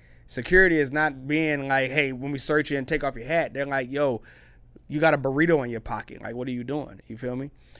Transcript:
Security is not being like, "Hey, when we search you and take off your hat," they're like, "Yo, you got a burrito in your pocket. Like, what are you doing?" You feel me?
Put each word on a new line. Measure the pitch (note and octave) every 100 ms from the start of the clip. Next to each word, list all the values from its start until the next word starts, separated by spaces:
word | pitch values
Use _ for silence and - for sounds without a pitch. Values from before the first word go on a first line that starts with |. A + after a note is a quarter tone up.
| - - -
Security | - A#2+ F#3 F#3 D#3+
is | C3+
not | D3 D#3 C3+ C3
being | D3+ D#3 C#3+ C3+
like, | C3+ C3
"Hey, | D3 C#3
when | B2+ C#3
we | C#3+
search | - D3+ C#3+
you | C#3+
and | C3
take | D#3
off | C#3+ C#3+
your | C#3
hat," | E3 D3
they're | A#2+ C#3
like, | C3+ B2
"Yo, | C#3 C#3+ A2+ - - - - - - -
you | D3+
got | D#3+
a | D3
burrito | C3+ C3+ E3+ D#3
in | A#2+
your | A2+
pocket. | - G#2+ - -
Like, | A2
what | A#2+ C3
are |
you | B2
doing?" | A#2+ D3 C3 G2 -
You | A2+
feel | B2 B2
me? | C#3 - -